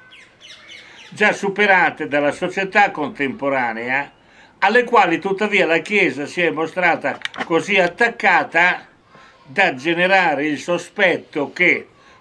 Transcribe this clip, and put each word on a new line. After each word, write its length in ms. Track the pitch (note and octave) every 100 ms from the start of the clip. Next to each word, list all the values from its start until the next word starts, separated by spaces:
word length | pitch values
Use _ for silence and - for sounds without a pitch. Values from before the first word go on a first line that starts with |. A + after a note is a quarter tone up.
| C5 C6 B5+ _ - - - - - - -
già 200 | - G#3
superate 800 | - G3+ F#3+ G#3 F#3 D#3 - C#3+
dalla 220 | C#3+ C#3+
società 580 | - F3+ F#3+ F#3+ G#3 G3
contemporanea, 1200 | F3 C3+ A2 C#3 A2+ C#3 C3+ A#2+ A2+ A#2+ C#3+ C#3+ _ _ - - _
alle 240 | G3 A#3+ A#3
quali 340 | A3+ F3+ E3
tuttavia 460 | G3 F#3+ G#3+ G3+ D#3+
la 140 | E3
Chiesa 460 | E3 G#3 E3+ C3 -
si 160 | F3
è 80 | E3+
mostrata 720 | D3+ D#3+ F#3+ F3 C#3+ C3+ A#2+ - - -
così 320 | E3 E3 G3
attaccata 1120 | F3 - A#3 A#3 G#3 E3+ C#3 E3 F3+ - - _ _ - - _ -
da 300 | C3+ F#3 C3
generare 720 | D#3 E3+ F#3 F#3+ E3+ C#3 D3+
il 100 | C#3
sospetto 920 | - E3+ - - F#3 C#3+ - D#3 C3
che, 360 | - F3 B2 - _ _ -